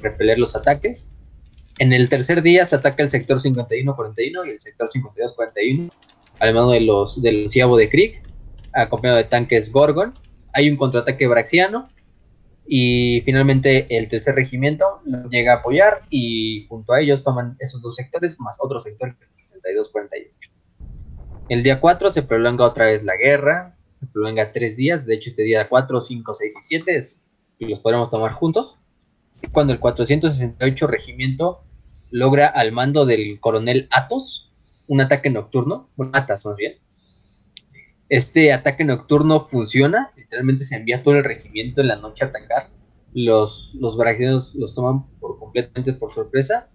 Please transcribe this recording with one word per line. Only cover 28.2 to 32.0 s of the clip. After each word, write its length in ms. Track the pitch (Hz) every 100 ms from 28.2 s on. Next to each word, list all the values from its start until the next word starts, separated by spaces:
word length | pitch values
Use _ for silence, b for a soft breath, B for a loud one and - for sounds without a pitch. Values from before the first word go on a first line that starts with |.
| 110
juntos. 440 | - 165 190 269 _ _ _ _ _ _ _ -
Cuando 220 | - 143
el 60 | 123
cuatrocientos 540 | 101 - 120 151 160
sesenta 340 | 139 120 - 131
y 40 |
ocho 140 | 131 147
regimiento 800 | 117 - 123 131 135 170 180 _ - _ -